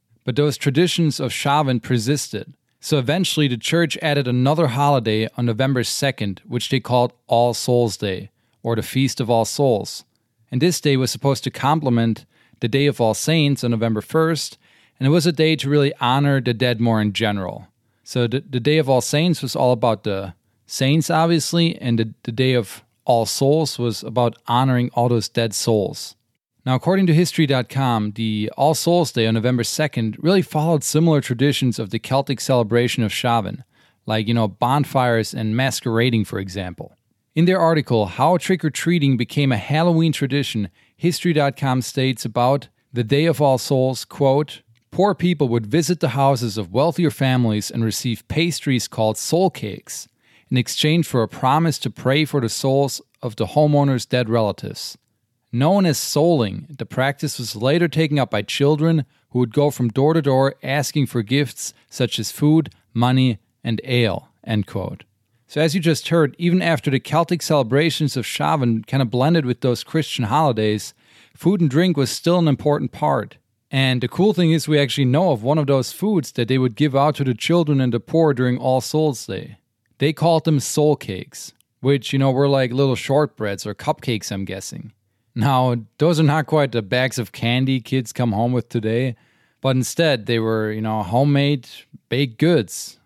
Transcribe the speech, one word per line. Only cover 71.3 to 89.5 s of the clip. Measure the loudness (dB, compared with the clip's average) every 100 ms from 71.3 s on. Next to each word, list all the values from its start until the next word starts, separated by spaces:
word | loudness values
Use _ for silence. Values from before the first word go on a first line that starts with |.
| _
food | 0 2
and | 2
drink | 2 2 2
was | -2
still | -2 0 2
an | 2
important | 2 0 0 -2
part. | -4 -2 0 -4 -12 _ _ _
And | 0 2 2
the | -2
cool | 0 0
thing | 2 2
is | 2 2
we | 2
actually | 2 0 2
know | 2 2
of | 0
one | 0 0
of | 2
those | 0 0
foods | -4 -2 -2 -4
that | -6 -2
they | 0
would | 0 0
give | 0 2
out | 0 0
to |
the | -2
children | -2 0 0 2 2
and | 2
the | -2
poor | -2 2 2
during | 2 0 0
All | 0 -2
Souls' | 0 -2 -2 -4 -8
Day. | -10 -10 -18 _ _ _ _
They | -2
called | 0 2 2
them | 2 0
soul | 0 0 2 0
cakes, | -4 -10 -10 -16 -20 _ _ _
which, | 0 0 0
you | 0
know, | 2
were | 2 2
like | 2 0
little | 0 0 0
shortbreads | 0 0 0 -2 -6 -6 -8
or |
cupcakes, | -8 -6 -6 -4 -6 -4
I'm | -8 -8
guessing. | -10 -12 -14 -16 _ _ _ _
Now, | -2 0 2 2 -2 -6 _
those | 0 4
are |
not | 2 2 0
quite | 0 0
the | -2
bags | -2 -2 0 -4
of | -8
candy | -4 -2 0 0 -2
kids | -2 -4 -4
come | -4 -2
home | 0 0
with | -2 -2
today, | -4 -2 -2 -2 -6 _ _ _